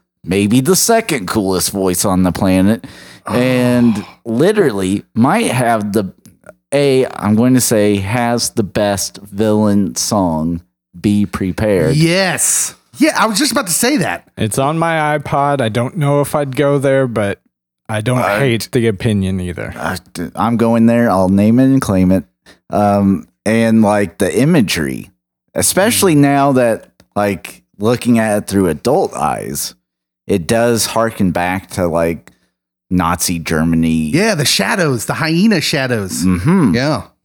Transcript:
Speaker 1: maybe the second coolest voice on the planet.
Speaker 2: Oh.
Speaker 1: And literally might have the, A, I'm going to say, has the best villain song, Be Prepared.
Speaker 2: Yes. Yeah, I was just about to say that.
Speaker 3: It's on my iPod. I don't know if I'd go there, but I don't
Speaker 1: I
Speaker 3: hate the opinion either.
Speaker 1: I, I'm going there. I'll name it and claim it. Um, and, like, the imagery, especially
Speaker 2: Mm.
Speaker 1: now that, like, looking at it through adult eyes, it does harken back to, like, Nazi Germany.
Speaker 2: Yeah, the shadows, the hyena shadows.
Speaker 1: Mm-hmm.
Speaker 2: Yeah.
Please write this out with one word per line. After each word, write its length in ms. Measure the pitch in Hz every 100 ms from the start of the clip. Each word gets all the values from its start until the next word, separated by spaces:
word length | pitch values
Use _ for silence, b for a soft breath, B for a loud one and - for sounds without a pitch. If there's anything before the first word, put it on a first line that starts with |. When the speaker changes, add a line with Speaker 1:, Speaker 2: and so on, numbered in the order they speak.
| _ _
Speaker 1:
maybe 380 | 82 95 101 123
the 160 | 135 185
second 500 | - 226 220 139 90
coolest 440 | 113 95 92 -
voice 320 | 101 92 90
on 180 | 104 92
the 100 | 90
planet. 540 | 85 98 92 98 113 B B B B -
Speaker 2:
Oh. 80 |
Speaker 1:
And 720 | 107 127 127 123 123 120 101 - -
literally 800 | 117 113 180 214 156 98 95 98 -
might 360 | 110 127 214 214
have 420 | 127 117 113 104
the, 220 | 107 95 - - _ - _ _
A, 320 | 139 143 131 127
I'm 280 | 50 104
going 180 | 107 123
to 60 | 127
say, 360 | - 110 104 101
has 540 | 95 123 120 120 -
the 120 | -
best 560 | 95 117 104 98 - -
villain 760 | 98 98 107 107 107 101 95 -
song, 680 | - 107 90 78 82 85 - _ _ 87
Be 280 | 107 104 101
Prepared. 680 | - 95 87 110 95 78 151
Speaker 2:
Yes. 800 | 160 180 190 156 - - - - _ -
Yeah, 200 | 302 -
I 80 | 214
was 120 | 202
just 120 | 285
about 140 | 285 196
to 60 |
say 240 | 156 240 285
that. 320 | 117 85 _ -
Speaker 3:
It's 220 | 107 131
on 200 | 139 165
my 400 | 165 160 151 151
iPod. 420 | - 143 143 143
I 80 | 117
don't 260 | 113 123 180
know 240 | 143 143
if 140 | 139
I'd 200 | 156 143
go 240 | 131 143 143
there, 280 | 135 135 131
but 340 | 113 101 - _ _ _ _ -
I 140 | 107
don't 160 | 110 123
Speaker 1:
I 200 | 90 101
Speaker 3:
hate 280 | 135 113 -
the 160 | 127 113
opinion 520 | 95 120 104 95 95
either. 320 | 90 85 53
Speaker 1:
I, 220 | - 78 90 - - 87
I'm 220 | - 107 117
going 260 | 113 117 113
there. 220 | 117 120
I'll 180 | 95 92
name 280 | 98 107 120
it 40 | 135
and 140 | 135
claim 320 | - 95 92
it. 120 | 95 - _ b b _
Um, 580 | 90 104 101 98 98 - _ 101
and, 340 | 113 113 110
like, 360 | 101 104 101 -
the 200 | 92 85
imagery, 720 | 143 175 92 87 69 62 - _ _ _ _
especially 600 | - 92 175 214 226 196
Speaker 2:
Mm. 40 | 151
Speaker 1:
now 340 | 143 139 139
that, 380 | 127 120 107 - _ _ -
like, 460 | 104 92 - - _ -
looking 400 | 104 123 120 117
at 180 | 110 104
it 80 | -
through 200 | 98 92
adult 460 | 78 117 180 175
eyes, 600 | - 73 57 52 71 - - _ _ _ _ -
it 200 | 98 78
does 400 | 113 120 113 -
harken 440 | 113 113 110 95
back 400 | 87 87 95 -
to, 140 | - 87
like, 420 | 82 85 85 - _ _ _ _ _ _
Nazi 480 | 90 82 87 - 87
Germany. 720 | 78 80 82 82 82 80 78
Speaker 2:
Yeah, 240 | 165 226
the 100 | 175
shadows, 600 | 135 - 196 220 160 120 -
the 80 |
hyena 460 | 117 156 165 226 185
shadows. 600 | - 151 131 117 95 62
Speaker 1:
Mm-hmm. 500 | 92 90 104 190 135
Speaker 2:
Yeah. 320 | 117 139 123 - _